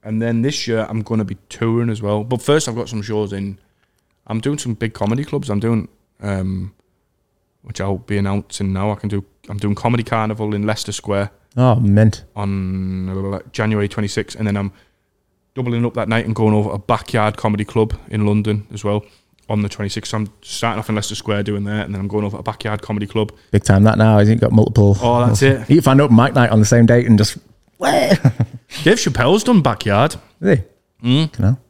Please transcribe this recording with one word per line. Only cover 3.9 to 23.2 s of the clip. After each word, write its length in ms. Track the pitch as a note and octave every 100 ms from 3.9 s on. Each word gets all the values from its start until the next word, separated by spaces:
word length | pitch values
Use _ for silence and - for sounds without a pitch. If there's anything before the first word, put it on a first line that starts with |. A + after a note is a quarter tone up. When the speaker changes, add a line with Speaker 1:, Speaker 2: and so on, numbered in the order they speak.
| _ _ _ _
Speaker 1:
I'm 140 | A2
doing 180 | C3+ D3
some 160 | B2
big 180 | A2 A2+
comedy 320 | - G2+ A#2+
clubs. 240 | C#3 C#3+ -
I'm 100 | G2+
doing, 280 | A2+ A#2 - _ _ _
um, 540 | G2+ G2 F#2+ F#2+ F#2+ _ _ _ _ _ _ _ _ _
which 180 | - -
I'll 180 | G2 F#2+
be 200 | - G2+
announcing 540 | G2 G2+ - - G2
now. 180 | F#2+ G2+
I 60 | G2+
can 120 | G#2
do. 160 | G2+ F#2+ _ -
I'm 100 | G2+
doing 180 | G#2 G2+
Comedy 260 | C3+ B2+
Carnival 500 | A2 A2+ A2 G#2+ G#2+
in 120 | G#2 G#2
Leicester 240 | G#2+ -
Square 380 | G#2 - G2 G2+ _ _ -
Speaker 2:
Oh, 200 | B2+ A#2+
mint. 480 | G#2+ G2+ A2 - -
Speaker 1:
on, 1000 | - G2+ G2 F#2+ F#2+ F#2 F#2 F#2 F#2+ G2
uh, 40 | F#2+ -
January 360 | - G#2+ G#2+ G#2
twenty-sixth, 480 | - G2+ - G#2 -
and 100 | A2
then 80 | G2+
I'm 160 | G2 - _ _ _ _ _ _ _
doubling 300 | - B2 A#2 A#2+
up 80 |
that 140 | A#2 G#2
night 180 | A2+ A2
and 80 |
going 200 | G#2+ A2
over 160 | G#2+ G#2
to 60 | G#2
Backyard 580 | - A2+ - A#2+ G#2+ G#2
Comedy 280 | A2+ G#2
Club 300 | G#2+ - A2 - -
in 180 | G#2+ G#2
London 400 | G#2 G#2 G#2 G#2
as 100 | G#2
well 200 | G#2 G#2 - _ _ _ _
on 140 | G#2+
the 60 | G2+
twenty-sixth. 420 | - G2+ A2+ -
So 80 | A2
I'm 140 | G#2 _
starting 360 | - - A#2 G#2
off 80 | G#2+
in 60 | G#2+
Leicester 180 | G2+ G#2+
Square 280 | - G#2
doing 200 | G2+ G2+
that, 220 | G2+ G#2+ F2
and 80 |
then 60 | G2
I'm 80 | G2
going 160 | G#2
over 120 | G#2 F#2
to 60 |
Backyard 360 | - G#2+ A2 G#2
Comedy 240 | - G#2 G2+
Club. 240 | A2